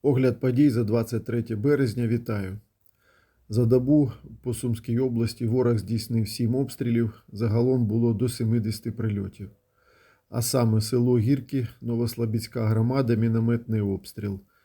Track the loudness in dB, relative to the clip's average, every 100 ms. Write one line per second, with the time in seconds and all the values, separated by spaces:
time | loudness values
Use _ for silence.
0 | 2 2 2 2 0 4 4 4 0 0
1 | 0 -4 -4 -4 -4 -2 0 2 0 0
2 | -2 -2 -2 -6 -6 -10 _ _ _ _
3 | _ _ _ _ _ 0 4 4 6 4
4 | 4 -2 -18 -12 -8 -6 -4 -4 -2 -2
5 | 0 0 -2 -2 -2 2 2 2 0 -6
6 | -2 -2 -2 -2 -2 0 -2 -4 -2 0
7 | 0 -4 _ -4 0 2 2 2 2 2
8 | 2 2 -2 -2 0 0 0 -6 -8 -4
9 | -4 -2 -6 -10 -18 _ _ _ _ _
10 | _ _ _ -4 0 2 4 2 2 0
11 | 2 2 2 0 -2 -6 -6 -8 -6 -2
12 | -4 -4 -2 -2 -4 -4 0 2 2 0
13 | 2 2 2 2 0 0 -2 -2 0 -4
14 | -6 -10 -8 -8 -12 _